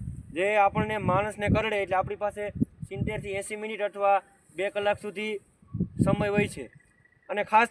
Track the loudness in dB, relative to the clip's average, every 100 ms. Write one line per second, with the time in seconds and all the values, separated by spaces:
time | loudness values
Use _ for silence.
0 | -10 -12 -8 -2 2 4 4 4 0 0
1 | 2 2 0 -2 2 2 2 0 0 0
2 | 0 -2 -4 -4 -6 -4 -4 -6 -10 -6
3 | -4 -4 -6 -6 -6 -8 -8 -4 -6 0
4 | 2 2 0 _ _ -4 -4 0 0 0
5 | -4 -6 -4 -6 _ _ -10 -4 -4 2
6 | 2 4 2 2 0 -4 -14 -16 _ _
7 | _ _ -8 -6 2 4 4